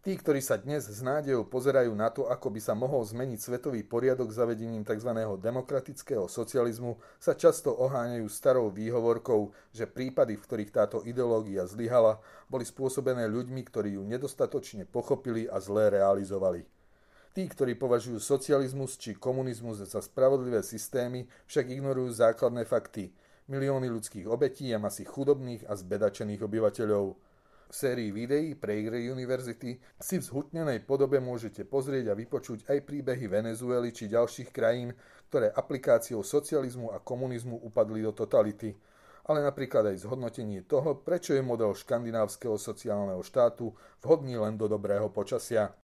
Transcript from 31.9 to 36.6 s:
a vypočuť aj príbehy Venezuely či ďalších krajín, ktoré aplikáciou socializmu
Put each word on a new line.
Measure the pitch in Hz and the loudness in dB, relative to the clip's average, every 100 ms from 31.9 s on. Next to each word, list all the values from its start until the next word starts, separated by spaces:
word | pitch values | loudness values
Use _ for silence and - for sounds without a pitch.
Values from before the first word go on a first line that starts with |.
| 135 113 | -2 -2
a | |
vypočuť | 101 117 107 - 110 - | -4 -2 -6 -6 -12 -2
aj | 143 139 | -2 -2
príbehy | 143 135 127 113 | -6 -4 -4 -2
Venezuely | 101 113 110 123 123 120 | -2 -2 -6 -2 0 -2
či | 117 107 | -6 -2
ďalších | 113 117 - 123 | 2 2 -2 -10
krajín, | - 113 123 123 120 - - - | 0 2 2 -4 -10 -20 -20 -4
ktoré | 143 107 | 2 2
aplikáciou | - - 135 143 117 - 113 | 2 -2 -4 4 4 4 -4
socializmu | 98 143 139 151 | 0 0 2 -2